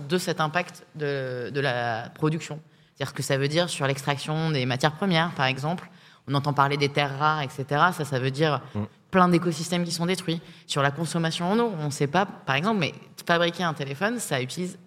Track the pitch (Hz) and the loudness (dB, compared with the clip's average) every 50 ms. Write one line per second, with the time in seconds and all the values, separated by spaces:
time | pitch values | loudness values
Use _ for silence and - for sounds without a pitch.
0 | 143 135 175 180 - 180 156 - 156 151 156 180 175 - - - - - - 160 | -4 -2 -2 0 0 -2 -2 0 -2 0 0 -2 -4 -4 -8 -20 -20 -18 -10 -6
1 | 151 143 143 139 131 127 127 123 123 98 135 139 139 139 120 120 117 120 113 110 | -4 -2 -2 -2 -4 -4 -6 -6 -6 -4 -4 -2 0 0 0 0 -2 -2 -2 -4
2 | 120 - - - 156 156 156 165 - - 151 156 - _ _ _ _ _ _ - | -6 -10 -4 -2 0 0 0 -2 -4 -8 -12 -12 -14 _ _ _ _ _ _ -8
3 | 139 - - - 131 - 139 135 139 143 151 170 175 160 - - 143 135 139 - | -8 -6 -4 -4 -2 0 0 0 2 2 2 0 0 0 -2 -2 0 0 0 0
4 | - 147 143 135 - 156 156 160 160 160 151 131 127 131 123 131 - 151 156 - | 0 -2 -2 -2 -2 -4 -2 0 0 0 0 0 0 0 2 2 2 0 2 0
5 | 202 196 170 160 165 175 151 - 135 131 135 139 139 156 180 175 - - - - | 0 2 4 2 2 2 0 0 0 0 0 0 -2 -4 -4 -4 -6 -12 -20 -20
6 | - - - _ _ 131 139 139 143 147 135 143 139 139 147 147 143 139 143 151 | -20 -20 -20 _ _ -2 0 0 0 2 4 4 4 4 4 2 0 2 2 0
7 | 143 139 139 135 151 151 156 156 139 127 - - 131 - 143 147 170 180 175 - | 0 0 0 0 2 2 2 0 -2 -4 -6 -8 -4 0 2 4 4 4 2 0
8 | 147 - 135 123 127 135 135 139 160 156 143 123 - - - 104 104 - - _ | -2 -2 0 0 0 0 2 2 2 2 2 0 -2 -4 -6 -6 -6 -6 -8 _
9 | _ _ - 185 180 175 175 160 165 175 156 160 160 - 180 175 175 170 160 160 | _ _ 4 6 6 6 6 4 4 0 -2 -2 -4 -2 -2 -2 -2 -2 -2 -2
10 | 170 175 190 180 - 165 165 165 - - - - - - - 147 139 143 139 156 | 0 0 0 -2 -2 -4 -4 -4 -6 -12 -20 -18 -10 -2 0 2 2 2 2 -2
11 | 170 147 - 170 165 160 160 - 175 180 208 233 240 226 190 156 151 147 135 - | -4 -2 0 0 0 0 -2 -2 0 0 2 2 2 0 0 -2 -4 -4 -2 -2
12 | 147 139 160 185 202 196 - - - - 135 139 170 226 220 196 147 - - - | -2 2 2 2 0 0 -4 -6 -4 -2 0 0 2 2 2 2 0 -2 -2 -8
13 | - - - - - - 170 170 170 170 170 - 180 165 147 147 143 139 139 139 | -14 -20 -20 -6 0 2 4 4 4 2 0 0 -2 -2 -2 -2 -4 -6 -2 -2
14 | 190 220 247 226 - - 151 127 127 131 - 175 180 180 - - - | 0 0 0 -2 -2 -2 0 0 0 -2 -4 -6 -6 -6 -8 -12 -14